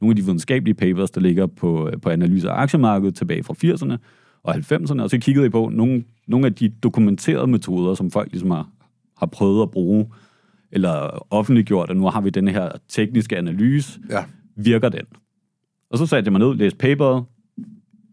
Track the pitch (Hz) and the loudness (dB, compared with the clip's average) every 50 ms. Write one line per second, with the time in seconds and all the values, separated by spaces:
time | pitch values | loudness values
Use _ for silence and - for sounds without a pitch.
0 | 104 110 113 104 95 95 92 82 76 - 131 127 87 107 101 - 101 92 92 87 | 0 2 2 2 2 0 -2 -2 -2 -2 -2 0 0 0 0 2 0 0 2 0
1 | 98 92 - 90 92 92 85 92 95 85 - - - 87 82 80 78 80 - - | -2 -2 0 0 2 2 4 2 0 0 -2 -2 -2 -2 0 0 -2 -4 -6 -4
2 | - 87 82 85 87 85 92 92 85 95 90 - 135 135 - 156 127 110 104 98 | -2 -2 0 2 2 2 2 2 0 -2 -2 -2 0 0 2 2 4 4 2 2
3 | 98 98 87 - 92 85 82 87 - - 80 - - 170 175 170 143 135 123 117 | 0 0 -2 -4 -4 -4 -4 -6 -6 -8 -6 -2 0 0 0 0 -4 -6 -6 -6
4 | - _ _ _ _ _ _ _ - - - 151 143 - 151 160 165 143 143 131 | -10 _ _ _ _ _ _ _ -6 -6 -4 -4 -2 -2 -2 -2 -2 -2 -2 -2
5 | 107 101 - 120 113 135 135 139 139 117 104 113 113 110 110 110 113 127 131 120 | -2 0 -2 0 2 2 2 4 2 2 2 0 -2 0 0 0 0 2 0 -2
6 | 117 - _ _ _ - 117 127 135 123 104 - 117 107 110 - - 117 - 123 | -4 -8 _ _ _ -2 0 2 2 0 0 0 0 -2 0 0 -2 0 2 4
7 | 110 101 98 90 - - 160 131 123 131 123 95 - - 90 90 90 90 95 - | 2 2 2 0 0 -2 0 0 0 0 0 0 0 -2 -2 0 0 0 0 -2
8 | 95 87 - 101 107 - - 87 90 92 85 78 78 - - _ _ _ _ _ | -4 -2 -2 -4 -4 -4 -6 -4 -2 -2 -2 -2 -4 -10 -16 _ _ _ _ _
9 | _ _ _ _ - 80 - - 107 98 98 110 110 92 - 95 90 87 104 107 | _ _ _ _ -8 -8 -2 0 2 2 4 2 0 0 -2 -2 0 2 2 2
10 | 107 113 - - _ _ _ _ _ _ _ _ _ _ - 98 92 90 80 73 | 0 -2 -8 -18 _ _ _ _ _ _ _ _ _ _ -2 0 0 0 -2 -2
11 | 71 73 - - - - 101 104 104 120 131 117 104 - 104 92 85 76 90 95 | -4 -6 -8 -12 -8 -2 -2 -2 2 4 4 2 4 2 0 0 0 0 0 0
12 | 95 92 - 110 98 98 85 98 95 98 95 104 92 82 - - - - - - | 0 0 0 0 -2 -2 0 0 0 0 0 -2 -4 -6 -8 -12 -16 -8 -4 -2
13 | 107 104 123 113 107 - 110 90 87 85 85 98 110 127 139 147 139 - - - | -2 0 0 0 0 0 -4 -4 -4 -4 -2 0 2 2 2 0 -2 -4 -10 -18
14 | - - 104 101 - - - - _ _ _ 104 101 117 117 110 113 120 90 80 | -12 -6 -6 -6 -6 -8 -14 -20 _ _ _ -2 0 2 2 2 2 0 -2 -6
15 | - - - - _ _ _ _ _ _ _ _ _ _ _ _ _ _ - 117 | -10 -16 -20 -20 _ _ _ _ _ _ _ _ _ _ _ _ _ _ -2 -2
16 | 165 156 160 127 101 104 98 95 113 131 131 110 104 95 - - - 165 143 139 | 0 0 0 0 2 2 2 4 4 2 2 2 0 0 0 0 0 0 2 2
17 | 147 135 127 127 123 - _ _ _ _ _ - - - - - _ _ _ _ | 2 2 2 0 -4 -8 _ _ _ _ _ -18 -18 -18 -20 -20 _ _ _ _
18 | _ _ | _ _